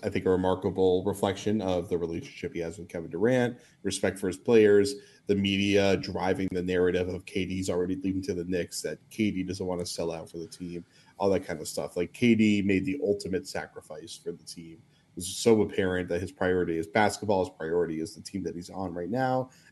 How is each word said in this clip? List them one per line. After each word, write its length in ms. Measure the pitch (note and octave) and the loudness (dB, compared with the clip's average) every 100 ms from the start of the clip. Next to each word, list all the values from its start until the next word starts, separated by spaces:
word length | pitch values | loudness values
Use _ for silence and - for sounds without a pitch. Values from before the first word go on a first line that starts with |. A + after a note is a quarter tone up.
I 60 | G#2 | -4
think, 160 | F#2+ F#2 | 0 2
a 40 | |
remarkable 760 | F#2 F#2 F#2 G2 F2+ F#2 F2+ | 2 2 2 0 2 4 4
reflection 580 | G2+ G2 G2+ - G#2 G#2+ | 0 0 0 0 -2 0
of 280 | F#2+ F2+ E2+ | 0 -2 -2
the 80 | F2 | -4
relationship 560 | E2 E2+ - - - | -4 -6 -10 -10 -10
he 60 | E2 | -6
has 180 | E2 E2 | -8 -8
with 120 | E2+ | -12
Kevin 200 | F2 D#2+ | -12 -8
Durant, 480 | E2 A2+ B2+ A#2+ - - _ | 0 2 4 2 -2 -18 _
respect 360 | G2 - G2 F#2+ | -6 -2 -2 0
for 80 | F#2+ | -4
his 100 | F2+ | -4
players, 580 | - A#2 G#2+ G2+ G2 - - - - | 4 8 8 8 6 -2 -14 -10 -2
the 80 | G2+ | 2
media 640 | G2 G2 G2+ G2 G2 F#2 | 2 2 4 4 4 2
driving 520 | F#2+ F2+ F#2 F#2 F#2+ | -2 -4 -2 0 -2
the 120 | F2+ | -2
narrative 440 | F2+ F2+ F2+ F2+ F#2 | 0 2 2 2 -2
of 180 | F2+ - | -6 -6
K 200 | G2 F2+ | -4 -4
D's 240 | F#2 F#2+ | -4 -2
already 260 | F2 F2+ F#2 | -2 -2 -2
leaving 260 | G2 F#2+ | -2 -2
to 100 | F#2+ | -2
the 100 | F2+ | -4
Knicks, 380 | E2+ F2+ E2 - | -2 -4 -4 -6
that 160 | D#2+ D#2 - | -8 -8 -10
K 220 | - G#2+ | -2 -2
D 120 | F#2 | -2
doesn't 220 | F2+ F2+ F#2 | -4 -4 -4
wanna 200 | F2+ F2 | -4 -6
sell 260 | - E2 | -6 -6
out 180 | E2 D#2+ | -6 -10
for 100 | E2+ | -12
the 80 | D#2+ | -12
team, 360 | - F2 E2+ E2+ _ _ - | -12 -10 -10 -14 _ _ 0
all 100 | G2+ | 2
that 160 | F#2 - | 2 0
kind 160 | D#2+ | -8
of 60 | D#2 | -8
stuff. 280 | - D2 F2+ | -8 -6 -4
Like, 160 | F2 | -4
K 240 | - A#2+ A2 | 2 4 6
D 260 | A2 G#2 | 6 4
made 200 | G2 F#2+ | 4 2
the 160 | F#2 F#2+ | 2 -2
ultimate 440 | G2+ G2+ F2+ F#2 - | 0 -2 -2 -4 -4
sacrifice 720 | F#2 D#2 - - D2+ E2 - | -10 -10 -14 -16 -16 -14 -14
for 100 | E2+ | -12
the 120 | E2+ | -12
team. 300 | - - E2 E2 _ _ _ | -14 -16 -16 -20 _ _ _
It 60 | - | -10
was 100 | F2+ | -8
so 340 | - A#2+ A2 | 0 4 6
apparent 480 | G2 - F#2 F2+ F2+ | 4 2 0 0 -2
that 120 | F2 | -4
his 100 | F#2 | -4
priority 460 | - F#2 F#2 E2+ E2 | -2 0 2 0 -2
is 100 | D#2+ | -2
basketball, 580 | A2+ G2+ - G#2 G2 F#2 | 2 2 0 0 0 0
his 80 | - | -4
priority 460 | D#2+ F2 E2 D#2 | -2 0 0 -2
is 140 | D#2+ D#2+ | -8 -10
the 60 | |
team 220 | - G2 | -10 -8
that 120 | F2 E2+ | -8 -8
he's 140 | F2+ | -12
on 240 | F#2 F#2+ | -8 -8
right 160 | F2 F2 | -6 -4
now, 420 | B2 C3 C3 B2+ _ _ | -2 0 0 -2 _ _